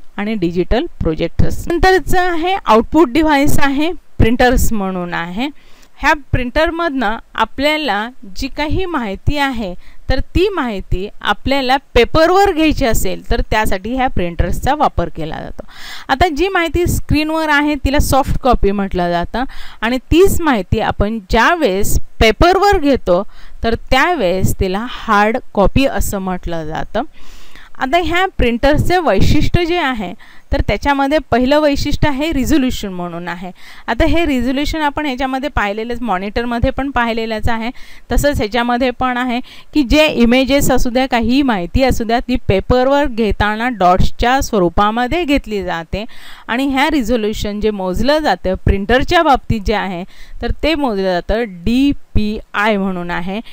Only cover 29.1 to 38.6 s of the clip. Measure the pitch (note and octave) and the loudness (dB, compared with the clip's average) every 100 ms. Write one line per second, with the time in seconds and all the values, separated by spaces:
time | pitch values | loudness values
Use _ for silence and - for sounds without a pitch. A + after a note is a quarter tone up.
29.1 | G3 - D4+ - - E4+ F4 C#4+ B3 F#3 | 4 6 6 4 2 0 0 -2 -4 -8
30.1 | - - - - C#4 - G#3 C#4+ C#4 C#4 | -10 -16 -16 -6 -2 -2 -2 0 0 2
31.1 | D#4 - A#3 B3 D4 D4+ C#4+ D4 - D4+ | 0 0 0 2 2 2 2 0 2 0
32.1 | C4+ D#4 C#4+ A3+ D4 B3+ - G#3 F3+ F3 | 0 -2 -2 2 2 0 -2 -6 -8 -8
33.1 | E3+ F3 F3 F#3 - - - - A#3 D#4+ | -8 -10 -10 -10 -14 -18 -14 -6 -2 0
34.1 | D#4+ E4+ C4 A#3+ C4+ D4+ D#4+ D4+ D4 D4+ | 2 2 0 -2 -2 -2 -2 -4 -4 -6
35.1 | B3+ C4 C4 C#4+ C4 G#3 G#3 A3+ G#3+ A#3+ | -4 -4 -4 -6 -4 -4 -4 -6 -6 -4
36.1 | F#3 G3 A3 A#3+ A#3+ C4+ C4 C#4 C4 A#3 | -4 -4 -4 -4 -2 -2 -2 -4 -2 -2
37.1 | A3+ A3+ A3 G#3 A3+ A3+ - - - - | -2 -4 -4 -2 -2 -4 -10 -14 -14 -2
38.1 | A#3+ C#4+ C#4 A3+ A#3 | 0 2 0 -2 -2